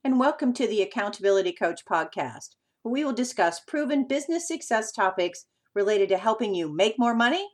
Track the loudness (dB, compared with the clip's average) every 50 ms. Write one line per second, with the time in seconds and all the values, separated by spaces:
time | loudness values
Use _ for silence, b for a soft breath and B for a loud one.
0 | 0 2 2 4 4 2 2 2 0 0 0 0 0 0 2 0 0 0 -2 -4
1 | -4 -4 -6 0 2 4 4 4 2 0 -2 0 -2 -2 -2 -4 -4 -2 -2 -2
2 | -2 -2 -4 -4 -4 -4 -6 -12 -18 -20 _ _ _ _ _ _ _ -4 -2 -2
3 | -2 -2 -2 -2 -4 -4 0 0 0 0 0 -4 _ -6 -4 -4 -2 0 0 0
4 | 0 0 -2 -4 -2 -2 -4 -4 -2 -4 -8 -8 -2 -2 -2 -2 -2 -4 -2 0
5 | 0 0 2 0 -2 -2 -4 -10 -20 _ _ _ _ _ _ 0 0 2 4 2
6 | 2 2 2 2 2 0 0 0 -2 -2 -2 -2 -4 -4 0 2 2 2 2 2
7 | 0 2 2 2 2 2 2 0 -4 -8